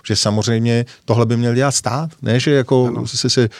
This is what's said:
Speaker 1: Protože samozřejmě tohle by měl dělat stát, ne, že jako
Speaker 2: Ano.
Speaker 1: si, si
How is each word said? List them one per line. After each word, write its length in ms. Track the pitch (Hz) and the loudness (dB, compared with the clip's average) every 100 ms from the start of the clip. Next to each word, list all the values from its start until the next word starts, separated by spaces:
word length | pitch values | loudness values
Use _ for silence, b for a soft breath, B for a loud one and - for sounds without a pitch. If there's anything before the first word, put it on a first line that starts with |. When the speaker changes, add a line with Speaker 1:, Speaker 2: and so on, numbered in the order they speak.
Speaker 1:
Protože 140 | - 107 | -4 -2
samozřejmě 720 | 107 107 107 113 117 117 120 B | 0 0 0 0 0 0 -2 B
tohle 220 | - 117 117 | -2 2 2
by 100 | 117 | 2
měl 180 | 120 | 0
dělat 180 | 120 139 | 0 0
stát, 380 | 127 113 127 160 - | -2 -4 -4 -6 -6
ne, 180 | - 120 | -2 0
že 100 | 151 | 2
jako 360 | 139 123 131 123 | 2 2 2 2
Speaker 2:
Ano. 200 | 120 120 | -2 -6
Speaker 1:
si, 240 | - 127 | -4 -2
si 180 | 127 117 | 0 0